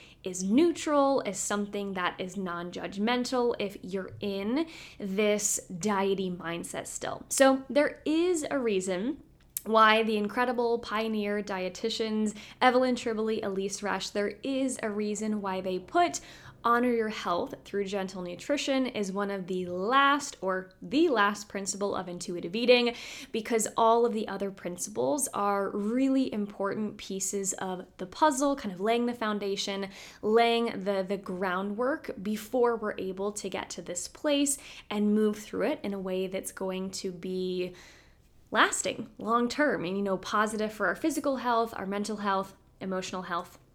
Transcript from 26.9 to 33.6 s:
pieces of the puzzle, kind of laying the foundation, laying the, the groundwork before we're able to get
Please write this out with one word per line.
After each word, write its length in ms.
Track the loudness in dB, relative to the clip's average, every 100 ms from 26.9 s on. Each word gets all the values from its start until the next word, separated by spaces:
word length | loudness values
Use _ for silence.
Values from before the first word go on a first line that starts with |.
| -6
pieces 560 | -8 -6 -4 -4 -4
of 320 | -4 -4 -6 -8 -12
the 80 | -8
puzzle, 480 | 2 2 4 2 0
kind 180 | -4
of 80 | -2
laying 240 | 0 2 0
the 80 |
foundation, 760 | -2 -2 -2 -2 -4 -4 -4 -6 -10 -18 -4
laying 600 | 4 6 6 4 0 -2
the, 220 | -2 0 0
the 100 | -4
groundwork 960 | -4 -2 0 0 -2 -2 -2 -2 -6 -6
before 520 | -4 -4 0 2 4 2
we're 200 | -2 -4
able 340 | -6 -4 -4
to 160 | -4 -6
get 220 | -6